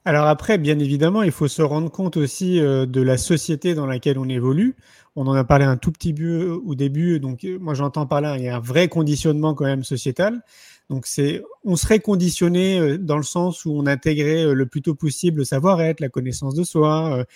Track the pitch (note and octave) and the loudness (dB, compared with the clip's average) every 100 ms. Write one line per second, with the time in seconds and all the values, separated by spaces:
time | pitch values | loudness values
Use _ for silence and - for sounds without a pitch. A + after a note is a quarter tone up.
0 | F#3 D3 D3+ D3 - G#3 D3 D3+ C#3+ C#3+ | 0 2 4 2 2 2 2 2 0 2
1 | D#3+ G#3 G3 - D3 - D3+ D3+ E3 - | 2 2 0 0 -2 0 0 0 -2 -4
2 | F#3 E3 C#3+ - F#3 F3+ D3 C3+ C3 C3 | -4 -2 -2 -2 0 2 4 2 0 2
3 | C3 B2+ - E3 - D3+ F#3 D#3+ C3+ B2+ | 2 2 2 0 0 -2 0 0 -2 -2
4 | D3+ C3+ C3 B2+ B2+ C#3+ A#3+ - _ - | 0 0 -2 0 2 2 0 -2 _ -20
5 | _ - C3+ C3+ B2 C#3+ C#3 B2+ - D#3+ | _ -4 0 2 4 4 4 2 -2 -4
6 | E3+ D3 E3 E3 F3+ E3+ A3+ C3+ C#3 C#3+ | -4 -4 -4 -2 -4 -4 -6 -4 -2 0
7 | F3 E3 C3+ B2 F#3+ F#3 F3 C#3 C#3+ D#3 | 0 0 -2 -6 -8 -8 -6 -4 -4 -4
8 | C#3 D3 D3+ C#3 B2 B2 A#2 C3+ F3+ E3+ | -2 -2 -2 -4 -4 -6 -2 0 2 2
9 | D3+ D3 D#3+ D3 D#3 C#3 C#3 C3+ B2+ C3 | 0 0 0 2 0 0 0 -2 -4 -4
10 | C#3+ B2 G3 A#3 - - - - - C3+ | -4 0 0 -2 -10 -20 -20 -20 -10 -8
11 | - - C#3+ D#3 - - A3+ F3 - A3 | -6 -2 -2 -2 -8 -10 -2 -2 2 2
12 | - G3 F3 - F3 F3+ F#3+ F#3+ D#3 D#3 | 2 2 2 2 2 2 2 2 2 0
13 | F3 D3 C#3+ F3 F3+ E3+ D#3+ D3 C#3+ C#3 | 0 -2 -2 -2 -2 -2 -4 -2 0 0
14 | D#3+ D3+ D3 D#3+ D#3+ C3+ C3 D3+ D#3 D3 | 0 0 2 2 2 2 0 -2 -4 -2
15 | D#3 - F3 D#3 C3 C3+ F3 F3+ D#3+ D#3 | -2 0 0 0 0 0 2 2 2 -2
16 | C#3 C3 B2+ A#2+ C#3 C#3+ F3 E3 D3+ D#3 | -4 -4 -4 -4 -4 -4 -2 2 2 2
17 | D#3+ C3 B2+ | 0 -2 -4